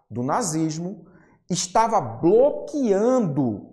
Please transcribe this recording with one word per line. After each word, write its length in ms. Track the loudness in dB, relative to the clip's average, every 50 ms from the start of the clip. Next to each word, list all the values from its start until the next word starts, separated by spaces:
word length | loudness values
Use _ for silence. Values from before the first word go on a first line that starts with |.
| _ -12
do 120 | -8 -6 -4
nazismo, 840 | -2 -2 -2 -2 -2 -2 -2 -2 -2 -4 -6 -8 -10 -10 -12 -16 -20 -20 -20 _ _ _ _ _ -6
estava 500 | -4 -4 -4 0 0 2 2 2 2 0
bloqueando 1700 | -2 -4 -4 -2 2 4 6 6 6 4 2 -2 -8 -8 -4 -2 0 0 2 2 2 2 2 2 0 0 0 0 -2 -2 -2 -4 -8 -14